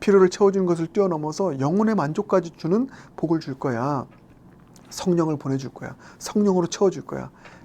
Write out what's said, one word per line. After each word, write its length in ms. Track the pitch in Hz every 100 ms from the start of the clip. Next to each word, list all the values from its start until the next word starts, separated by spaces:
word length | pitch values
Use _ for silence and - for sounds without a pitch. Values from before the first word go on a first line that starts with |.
필요를 280 | - 196 185
채워주는 360 | - 196 196 180
것을 200 | 170 165
뛰어넘어서 720 | 202 196 160 151 156 196 139
영혼의 340 | 135 185 220
만족까지 560 | 214 143 156 202 190 170 -
주는 320 | 160 202 269 - - -
복을 240 | 156 160
줄 180 | 147 131
거야. 480 | 143 117 131 143 107 - - - - - - - -
성령을 460 | - 190 170 160 147
보내줄 320 | 139 135 123
거야. 260 | - 127 127 - -
성령으로 480 | - 214 202 185 170
채워줄 400 | - 196 139 -
거야." 240 | 139 131 - - -